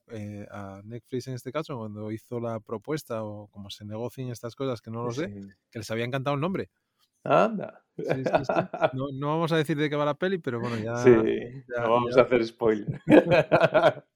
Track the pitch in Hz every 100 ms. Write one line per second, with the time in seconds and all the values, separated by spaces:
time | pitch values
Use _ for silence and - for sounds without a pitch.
0 | - 113 104 104 104 104 98 98 104 117
1 | - 127 127 127 131 147 160 127 107 104
2 | 107 110 - 120 117 113 - 110 131 151
3 | - 110 107 104 104 101 101 - 104 110
4 | 120 - 127 117 117 - 135 117 - 113
5 | 120 120 190 143 98 _ _ 117 104 113
6 | 120 135 135 143 175 170 101 _ _ _
7 | _ _ - 151 214 214 - - _ -
8 | 139 135 131 - 135 170 185 165 165 131
9 | 139 135 147 160 160 165 151 147 151 147
10 | 147 143 185 185 139 117 120 113 113 120
11 | 123 113 110 113 120 131 - 120 117 120
12 | 120 123 117 123 113 - 113 107 107 -
13 | - 302 165 170 - 160 165 160 165 -
14 | -